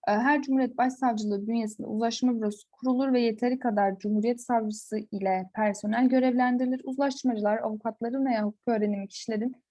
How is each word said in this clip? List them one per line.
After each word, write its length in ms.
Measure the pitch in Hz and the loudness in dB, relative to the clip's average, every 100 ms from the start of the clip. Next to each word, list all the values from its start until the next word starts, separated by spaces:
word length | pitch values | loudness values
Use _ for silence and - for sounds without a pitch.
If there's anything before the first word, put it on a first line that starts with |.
| - | 0
E, 40 | |
her 300 | 208 254 294 | 2 4 2
Cumhuriyet 360 | 269 262 254 254 | 2 0 0 0
Başsavcılığı 680 | 254 262 254 220 214 202 208 | 0 2 0 0 -2 -2 -2
bünyesinde 400 | 233 214 - - | -2 -2 -6 -6
uzlaşma 540 | 214 226 226 254 233 | -2 -2 0 0 0
bürosu 280 | 214 208 - | -2 -6 -18
kurulur 420 | _ 254 254 269 | _ -2 0 2
ve 80 | 247 | 2
yeteri 380 | 233 220 247 254 | 2 0 -2 0
kadar 400 | 247 208 196 196 | 0 2 0 0
Cumhuriyet 420 | 208 214 220 240 | -2 0 0 -2
Savcısı 580 | - 233 214 214 - 214 | 0 0 0 -8 -8 -8
ile 520 | 214 196 196 185 185 | -6 -4 0 -2 -4
personel 540 | 214 214 202 208 220 254 | -2 0 0 -2 2 4
görevlendirilir. 720 | 262 254 247 247 247 254 262 | 4 4 2 2 2 0 -2
Uzlaştırmacılar, 760 | 269 262 277 262 254 220 208 220 | -6 -2 -2 0 -2 0 0 0
avukatların 680 | 226 214 226 214 233 262 269 | -2 -4 -6 -6 -4 0 0
veya 180 | 220 | 2
hukuk 240 | 208 - - | 0 -2 -2
öğrenimi 400 | 226 208 202 196 | 0 0 -2 -6
kişilerin 480 | - - 214 240 247 _ | -10 -4 -2 -4 -6 _